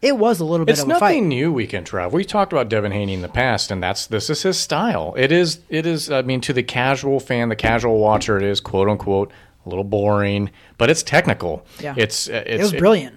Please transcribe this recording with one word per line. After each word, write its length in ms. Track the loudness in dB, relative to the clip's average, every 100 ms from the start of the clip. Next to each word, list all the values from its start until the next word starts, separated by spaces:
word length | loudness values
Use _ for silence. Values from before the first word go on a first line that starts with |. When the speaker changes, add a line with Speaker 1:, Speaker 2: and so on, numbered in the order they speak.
Speaker 1:
it 160 | 0 2
was 200 | 2 2
a 60 |
little 220 | 0 2 4
bit 60 |
Speaker 2:
It's 100 | 2
Speaker 1:
of 60 | 2
a 80 | 4
fight. 20 | 4
Speaker 2:
nothing 140 | 4 2
new, 200 | 2 0
Weekend 360 | 0 -2 -6 -6
Trav. 260 | -4 -2
We've 140 | -2 -2
talked 260 | -2 0
about 160 | 0 0
Devin 240 | 0 0
Haney 220 | -2 -2
in 80 | -4
the 60 | -4
past, 400 | 0 0 0 -2
and 120 | -2
that's, 240 | -2 -4 -4
this 220 | -4 -2
is 140 | -2
his 180 | -2 -2
style. 540 | -2 -2 0 -2 -4 0
It 160 | 2
is, 280 | 2 2 -4 -6
it 160 | -4 -2
is, 240 | -2 -2
I 100 | -2
mean, 220 | 0 -2
to 100 | -2
the 100 | -2
casual 580 | -2 0 0 0 0 -2
fan, 280 | 0 -2 -2
the 80 | 0
casual 440 | 0 2 2 4
watcher, 360 | 4 2 2 0
it 60 |
is, 180 | 0 -2
quote, 300 | -2 0 2
unquote, 420 | 0 0 0 -2 -8 -20 _
a 40 | -8
little 120 | -6
boring, 680 | -2 0 2 2 2 0 -4 -8 -12 0
but 140 | 2
it's 120 | 2
technical. 600 | 2 0 2 0 -4 -6 -12 -14
Speaker 1:
Yeah. 140 | -6 -2
Speaker 2:
It's, 320 | -2 -2 -6
uh, 140 | -6
it's, 160 | -4 -2
Speaker 1:
It 0 |
was 120 | 0
brilliant. 420 | 2 4 4 0